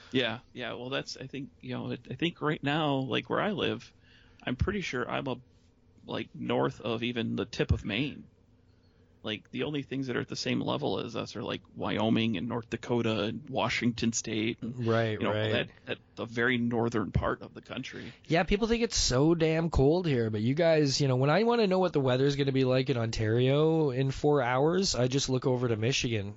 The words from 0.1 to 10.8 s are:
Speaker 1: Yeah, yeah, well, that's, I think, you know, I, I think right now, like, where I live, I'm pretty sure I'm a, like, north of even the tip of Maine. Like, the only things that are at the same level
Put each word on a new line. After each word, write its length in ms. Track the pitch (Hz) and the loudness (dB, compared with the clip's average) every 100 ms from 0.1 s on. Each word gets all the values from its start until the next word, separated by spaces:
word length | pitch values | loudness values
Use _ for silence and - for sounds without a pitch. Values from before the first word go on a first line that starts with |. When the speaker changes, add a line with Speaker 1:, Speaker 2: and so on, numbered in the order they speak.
Speaker 1:
Yeah, 280 | 131 117 120 - | -2 -2 -4 -12
yeah, 200 | 123 117 | -12 -10
well, 160 | 110 123 | -8 -6
that's, 280 | 139 - - | -6 -6 -12
I 80 | 131 | -12
think, 240 | 139 143 - | -12 -12 -14
you 140 | 127 | -10
know, 180 | 123 120 | -8 -6
I, 60 | 123 - | -8 -10
I 20 | |
think 260 | 123 170 - | -4 -4 -2
right 240 | 147 156 | -4 -2
now, 340 | 139 151 151 135 | -2 0 0 0
like, 340 | 131 127 123 | 0 -2 -2
where 100 | 117 | -2
I 80 | 185 | -2
live, 420 | 170 110 113 - - - - - - | 0 -2 -2 -8 -20 -20 -20 -20 -12
I'm 120 | - 127 | -6 -2
pretty 260 | - 208 | -2 -2
sure 280 | 165 123 123 | -4 -4 -4
I'm 160 | 131 139 | -4 -4
a, 120 | 123 - _ _ _ _ - - | -6 -10 _ _ _ _ -20 -10
like, 240 | 107 117 151 | -8 -8 -8
north 460 | 120 123 135 - | -2 0 0 -2
of 200 | 113 113 | -6 -4
even 340 | 117 117 113 117 | -2 -2 -4 -4
the 100 | 98 | -4
tip 260 | - 147 | -4 -2
of 120 | 117 | 0
Maine. 420 | - 104 143 - - _ _ _ _ _ _ _ _ _ | -2 -4 -4 -8 -18 _ _ _ _ _ _ _ _ _
Like, 260 | 110 107 - | -8 -8 -8
the 140 | 123 | -6
only 180 | 151 147 | -4 -4
things 240 | 131 139 135 | -6 -6 -2
that 100 | 120 | -4
are 40 | |
at 60 | 113 | -4
the 80 | - | -6
same 260 | 131 120 | -2 -2
level 380 | 113 131 | 0 -2